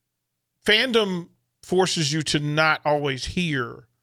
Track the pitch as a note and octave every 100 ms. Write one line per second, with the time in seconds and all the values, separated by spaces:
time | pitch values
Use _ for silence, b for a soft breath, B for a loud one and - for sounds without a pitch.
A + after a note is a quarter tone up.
0 | _ _ _ _ _ _ - G#3+ B3+ A3+
1 | G3+ F3+ E3+ _ _ _ - F3+ F3+ -
2 | D3 D#3 D3 D#3 D3 D3+ D#3+ D3 D#3 D3
3 | C#3+ C3 - - F3 C#3+ A#2 A2+ - _